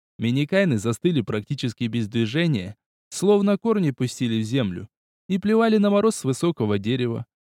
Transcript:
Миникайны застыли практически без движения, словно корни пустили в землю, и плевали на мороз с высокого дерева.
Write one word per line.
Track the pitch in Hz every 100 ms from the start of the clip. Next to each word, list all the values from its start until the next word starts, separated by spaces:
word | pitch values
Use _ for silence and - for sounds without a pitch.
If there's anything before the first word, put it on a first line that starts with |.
| _ -
Миникайны | 113 131 147 190 190 110
застыли | 110 117 180 151
практически | 104 107 - 139 123 -
без | 117 117 104
движения, | 117 110 143 170 113 92 - _ _ _
словно | - 190 202 196 202
корни | 233 208 156
пустили | 127 127 - 123 113
в |
землю, | 107 131 101 87 101 _ _ _ -
и | 190
плевали | 202 220 226 220
на | 202
мороз | 202 220 -
с |
высокого | 135 127 175 - 107 104
дерева. | 104 127 120 113 - _